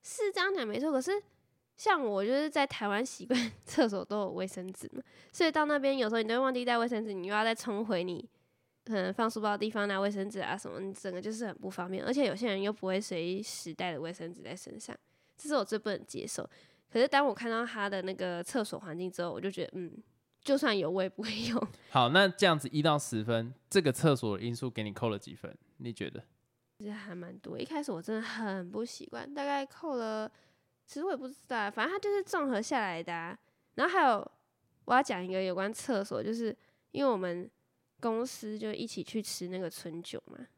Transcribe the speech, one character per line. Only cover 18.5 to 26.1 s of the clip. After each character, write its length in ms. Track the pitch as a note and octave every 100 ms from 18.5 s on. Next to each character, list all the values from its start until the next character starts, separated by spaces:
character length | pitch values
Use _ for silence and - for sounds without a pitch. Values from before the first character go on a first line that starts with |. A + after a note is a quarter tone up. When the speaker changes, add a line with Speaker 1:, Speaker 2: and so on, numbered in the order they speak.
| C4
Speaker 1:
所 160 | G#3 -
环 180 | F#3+ D#3+
境 140 | F#3
之 120 | F3+
后， 80 | F3
我 80 | G#2+
就 100 | F#3+
觉 140 | G3
得， 60 | D#3+
嗯， 160 | F#3 E3+ - - _ _ _
就 160 | - C#4
算 180 | C#4+ G3+
有 140 | D#3+
我 120 | F#3
也 60 | F#3
不 140 | -
会 80 | A3 G#3+ A#3
用。 200 | A#3 - - -
Speaker 2:
好， 180 | C3+ B2
那 180 | E3 G3
这 180 | F3 G3
样 120 | D#3
子 100 | C#3
一 100 | D3+
到 160 | D#3 D3
十 240 | - A2+
分， 300 | G#2+ A2+ A#2 C3 _
这 100 | G3
个 120 | D3+
厕 220 | B2 D#3+
所 220 | C3+ A2+ G2
的 60 |
因 120 | A#2
素 160 | A#2+ B2+
给 120 | A2+
你 100 | G#2+
扣 160 | G2+ A#2
了 100 | G2+
几 160 | -
分？ 220 | - - - _ _
你 140 | B2+
觉 180 | A2+ E2